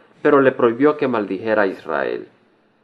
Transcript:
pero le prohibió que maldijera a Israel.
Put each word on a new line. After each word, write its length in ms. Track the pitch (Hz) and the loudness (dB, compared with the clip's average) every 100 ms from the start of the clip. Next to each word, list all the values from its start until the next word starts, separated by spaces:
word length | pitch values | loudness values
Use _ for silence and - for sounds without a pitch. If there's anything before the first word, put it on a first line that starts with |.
| _ _ | _ _
pero 220 | 151 143 | 2 4
le 100 | 131 | 4
prohibió 460 | 131 123 117 143 147 | 2 0 2 0 0
que 100 | 135 | -2
maldijera 540 | 117 98 92 113 107 | -2 -4 -6 -2 0
a 40 | 98 | 0
Israel. 640 | 85 78 76 64 60 50 _ _ _ _ _ | -4 -6 -4 -4 -6 -12 _ _ _ _ _